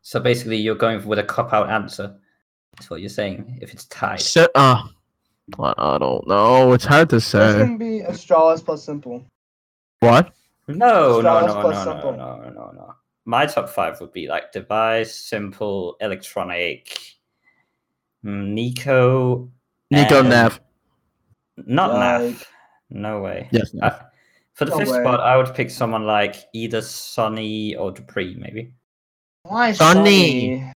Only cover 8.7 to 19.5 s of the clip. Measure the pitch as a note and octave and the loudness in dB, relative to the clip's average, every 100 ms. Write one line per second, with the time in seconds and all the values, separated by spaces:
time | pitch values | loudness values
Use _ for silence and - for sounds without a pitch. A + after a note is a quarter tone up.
8.7 | D#3 - D3 C3 B2 C3+ _ _ _ _ | -8 -8 -12 -12 -16 -18 _ _ _ _
9.7 | _ _ _ A#2 A#2+ F3+ _ _ _ - | _ _ _ 4 6 4 _ _ _ -12
10.7 | D3+ A#3+ G#3 C#3+ A#2 A#2 - - - - | 2 4 6 6 4 4 4 2 0 -2
11.7 | G2+ F#2 D2 C#2+ C2 B1+ A#1 B1 G#1+ A1 | -2 -6 -6 -8 -8 -12 -16 -18 -18 -20
12.7 | G1+ G1+ - _ _ - A#2 D3+ A#2+ G2+ | -20 -20 -20 _ _ -4 -2 0 -2 -6
13.7 | - E2+ E2 E2+ F#2 C#2+ D#2+ - G#2 - | -4 -6 -6 -16 -14 -8 -8 -8 -14 -6
14.7 | G#2+ A2+ A2+ A2 - - A2 G2+ F#2+ G#2+ | -2 0 0 -4 -10 -10 -10 -10 -8 -6
15.7 | G2 F2+ - G#2+ F#2+ - - F#2 F2 F2 | -6 -8 -8 -8 -8 -10 -8 -6 -4 -6
16.7 | B1+ - - - _ _ _ _ _ _ | -6 -14 -16 -16 _ _ _ _ _ _
17.7 | _ _ _ _ _ G#2 G2+ G2+ G#2 A#2+ | _ _ _ _ _ -10 -8 -6 -6 -6
18.7 | B2 C#3 C3 B2 C3 B2+ B2 - | -6 0 2 4 2 0 -2 -6